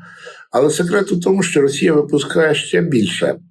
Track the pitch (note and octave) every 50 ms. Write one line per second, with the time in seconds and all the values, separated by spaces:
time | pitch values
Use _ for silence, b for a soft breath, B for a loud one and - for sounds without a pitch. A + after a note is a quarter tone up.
0 | B B B B B B B B B B - A#2+ C#3 D#3 - - F#3 E3+ G3+ G3+
1 | F#3+ - F#3+ E3+ F3 F#3+ G3 G3 F3+ - - D3+ C#3 C#3 C#3 - F#3 E3+ D#3 D3
2 | D3 C#3+ - C#3+ C#3+ - - E3+ D#3+ D#3 D3 - - - - F3 E3+ D#3+ C#3+ A#2
3 | G2+ F2 F2 - - - - - - _